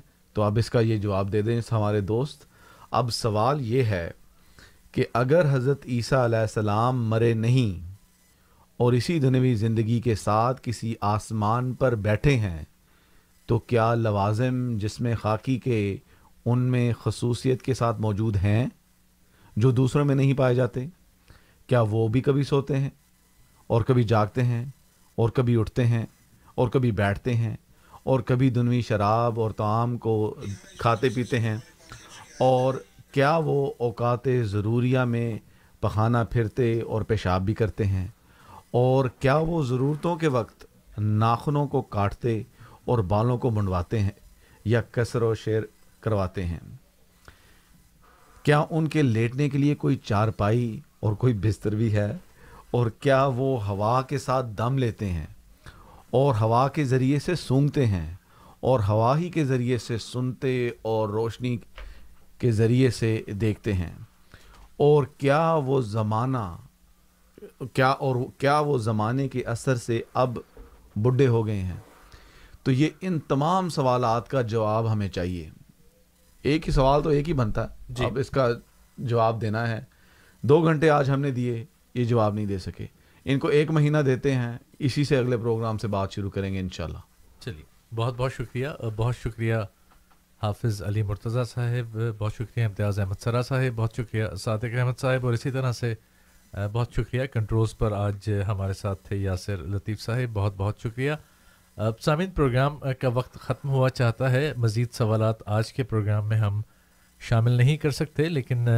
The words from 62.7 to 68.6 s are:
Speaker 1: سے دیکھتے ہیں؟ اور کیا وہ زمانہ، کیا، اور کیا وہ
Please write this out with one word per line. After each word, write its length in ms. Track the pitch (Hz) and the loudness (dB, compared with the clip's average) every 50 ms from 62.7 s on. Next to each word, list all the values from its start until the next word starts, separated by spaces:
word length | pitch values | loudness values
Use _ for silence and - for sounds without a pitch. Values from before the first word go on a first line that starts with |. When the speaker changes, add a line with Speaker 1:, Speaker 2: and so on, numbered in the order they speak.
| 123 120 131 123 | 4 4 4 2
Speaker 1:
سے 320 | 110 - 117 113 110 110 - | 2 0 -2 -2 -2 -2 -4
دیکھتے 460 | - 104 98 110 107 101 - - 110 | -6 -6 -2 -2 -2 -2 -2 -4 -4
ہیں؟ 200 | 101 92 85 82 90 - 113 - _ - - _ - - - - - - - - - | -2 -2 -2 -6 -8 -14 -20 -20 _ -20 -20 _ -20 -20 -20 -20 -20 -20 -20 -10 -2
اور 280 | - 147 147 151 147 131 - - - | 2 4 4 6 4 2 0 -4 -2
کیا 400 | 139 135 139 156 165 160 165 156 139 | 0 2 2 2 2 2 0 0 0
وہ 160 | 127 139 135 | 0 0 0
زمانہ، 760 | 127 104 104 113 107 107 110 110 123 131 131 123 107 87 85 - - - _ _ _ - _ _ _ _ _ _ _ _ _ - - - - - 139 117 | 0 -2 -2 -2 -2 0 0 -2 -2 -2 -4 -4 -6 -8 -10 -14 -18 -20 _ _ _ -20 _ _ _ _ _ _ _ _ _ -20 -20 -18 -14 -12 -12 -4
کیا، 160 | - - 131 131 | 0 2 2 2
اور 280 | 135 - 147 135 131 120 127 - - - | 2 0 -2 -2 -2 -2 -4 -6 -4 -2
کیا 200 | - 139 143 | 0 2 2
وہ 200 | 151 | 2